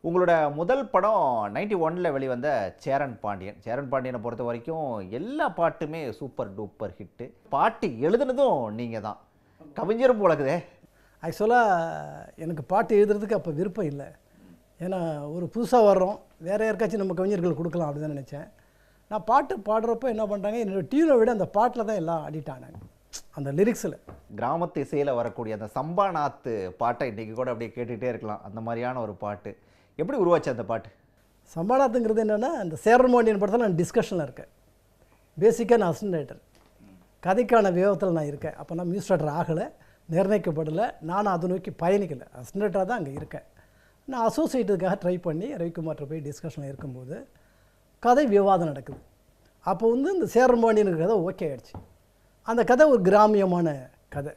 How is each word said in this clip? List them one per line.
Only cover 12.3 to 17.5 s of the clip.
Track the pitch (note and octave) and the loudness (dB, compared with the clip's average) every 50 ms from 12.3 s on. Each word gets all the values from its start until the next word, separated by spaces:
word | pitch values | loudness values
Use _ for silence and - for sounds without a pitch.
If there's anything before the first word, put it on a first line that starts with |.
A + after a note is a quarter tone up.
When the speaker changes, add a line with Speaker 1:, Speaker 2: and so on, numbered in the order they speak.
| - | -16
Speaker 2:
எனக்கு | - D#3+ D#3+ F3 D3+ | -12 -10 -8 -8 -8
பாட்டு | C3 - F3+ G3+ A3+ F3 A3+ G3+ G#3 | -6 -2 0 0 0 4 4 4 4
எழுதுறதுக்கு | G#3 G#3 G#3 G#3+ G#3 | 4 2 -2 0 -2
அப்ப | A3 G3 - F3 | -2 -2 -2 -4
விருப்பம் | D3+ D3 F#3+ G#3 - A3+ G3 | -4 -4 -4 -4 -4 -4 -4
இல்ல. | D3+ C#3+ C#3 C3+ - - _ _ _ _ _ - - - _ _ _ _ _ | -4 -6 -8 -12 -16 -20 _ _ _ _ _ -20 -20 -20 _ _ _ _ _
ஏன்னா, | E3+ F#3 F#3+ F#3 E3+ E3 D#3 D3 C#3+ D3 D#3 | -8 -6 -4 -4 -4 -4 -6 -6 -8 -8 -8
ஒரு | F3 F3+ D#3 - | -8 -8 -6 -4
புதுசா | A3+ A#3+ F#3 B3 | -4 -2 4 6
வர்றோம், | B3 A3 G3+ G3 F#3 F#3 F#3 G#3+ - - _ _ _ | 8 8 8 8 6 4 0 -2 -8 -12 _ _ _
வேற | E3 E3+ G3 G#3+ A3 A3 | -6 -4 -2 0 0 0
யாருக்காச்சும் | G#3+ F3+ A3+ G3 A3 | 0 0 -2 -2 0
நம்ம | G#3+ G3 F#3+ F3 | -2 -2 -2 -2
கவிஞர்கள் | E3 F#3 G3 G#3 F#3+ E3+ F3 | -2 0 0 0 0 0 0